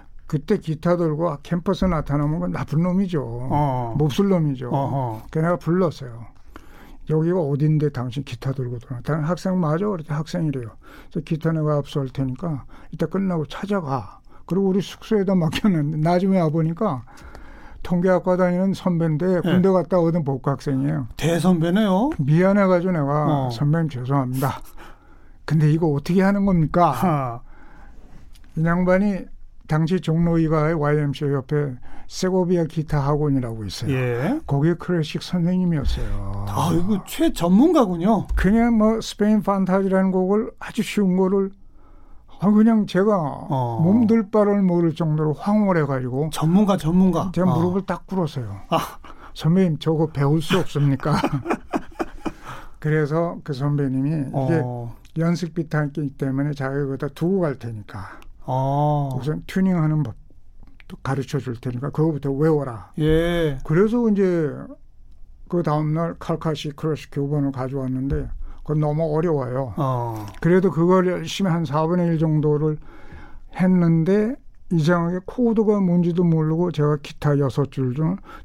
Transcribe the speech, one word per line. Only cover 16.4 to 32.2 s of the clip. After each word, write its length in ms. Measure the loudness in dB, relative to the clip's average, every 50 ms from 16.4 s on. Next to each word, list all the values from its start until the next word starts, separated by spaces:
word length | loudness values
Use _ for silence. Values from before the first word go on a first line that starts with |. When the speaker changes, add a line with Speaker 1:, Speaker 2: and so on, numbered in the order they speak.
| 2 2 2 2 0 0 0 -2 -2 -2 -2 -4 -8 -12 -18 -20 -20 -18 -18 -18 -18 -18 -18 -18 -18 -18 -14 -10 -4
Speaker 1:
통계학과 520 | -2 0 2 4 4 4 4 2 2 2 2
다니는 360 | 2 2 2 2 2 0 0
선배인데 540 | 0 0 0 0 2 2 0 0 0 2 2
Speaker 2:
네. 140 | 2 2
Speaker 1:
군대 280 | 2 2 4 4 4 4
갔다 300 | 4 2 2 2 2 2
오던 240 | 4 4 2 0 0
복학생이에요. 840 | -2 -2 -2 0 -2 -2 -2 -2 -2 -2 0 0 0 -2 -2 -4 -6 -6 -4
Speaker 2:
대선배네요. 960 | 0 0 2 2 4 4 4 4 4 2 2 2 4 4 4 2 2 0 0 0
Speaker 1:
미안해가지고 760 | 2 2 4 4 6 6 6 4 4 4 4 4 2 0 0
내가 520 | 0 0 0 0 0 2 2 2 0 0
Speaker 2:
어. 40 | -2
Speaker 1:
"선배님 380 | -2 0 0 2 2 2 0 -2
죄송합니다. 640 | -4 -6 -4 -2 0 0 0 0 -2 -2 -2 -2 -4 -6 -10 -14 -16 -16 -18 -18 -20 -20 -20 -20 -20 -20 -20 -20 -20 -16 -4
근데 260 | 0 2 4 4 4
이거 160 | 4 4 2 2
어떻게 340 | 0 0 0 0 2 4 4
하는 240 | 4 2 2 2 2
겁니까?" 420 | 4 4 2 2 4 4 4 4
Speaker 2:
하. 520 | 4 2 2 2 2 0 -2 -4 -6 -10 -12 -16 -18 -20 -20 -20 -20 -20 -20 -20 -18 -20 -20 -18 -18 -18 -18 -18 -18 -20 -20 -10 -4
Speaker 1:
이 100 | -2 0
양반이 600 | 0 2 2 4 4 4 4 4 2 0 -2 -6 -10 -14 -16 -16 -18 -18 -18 -6 -2
당시 320 | 0 0 2 2 0 0
종로 380 | 0 0 2 2 2 2 4 2
이가의 380 | 2 2 2 2 2 2 0
와이엠씨에이 580 | 0 0 2 2 2 0 0 -2 -2 -2 -2 -2
옆에 400 | -2 -2 -2 -2 -2 -2 -2 -6 -8 -10 -8 -8 -8 -8 -8
세고비아 580 | -6 -4